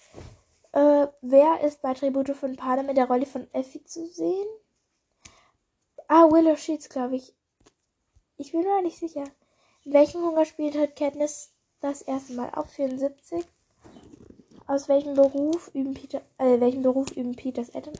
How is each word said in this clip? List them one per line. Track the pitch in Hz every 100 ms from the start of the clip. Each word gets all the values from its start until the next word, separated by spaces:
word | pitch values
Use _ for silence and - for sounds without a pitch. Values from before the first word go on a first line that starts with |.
| _ - - - _ _ _
Äh, | 285 294 285 285 -
wer | 247 269 311 320
ist | 294 294
bei | 262
Tribute | 262 277 269 269
von | 277 269 262
Panem | 262 262 277
in |
der | 269 247
Rolle | 247 269
von | 247 -
Effie | 262 262 -
zu | - 330 330
sehen? | 349 330 370 415 440 _ _ _ _ _ _ - _ _ _ _ _ _ - -
Ah, | 320 330
Willow | 320 320 302
Sheets, | - 302 -
glaub | 262 247
ich. | 254 - _ _ _ _ _ _ _ _ _ _ -
Ich | 285
bin | 330
mir | 381 403
nicht | 349 -
sicher. | 330 302 277 - _ _ _ _
In | 277
welchem | 285 294 349
Hungerspiel | 339 320 311 - 302
tritt | 294 294
Katniss | - 285 294 294 - - _ _ _
das | 285 285
erste | - 269 269
Mal | 247 240
auf? | - 294
Vierundsiebzig. | - 269 262 277 - - 339 339 _ _ _ - - - - - - _ - -
Aus | 277 277
welchem | 277 294
Beruf | 277 277 277 302 339 -
üben | 269 269
Peter, | 269 277 277 - -
äh, | 262 240
welchen | 247 262
Beruf | 262 262 269
üben | - 247
Peters | 247 262 254 240
Eltern | 262 302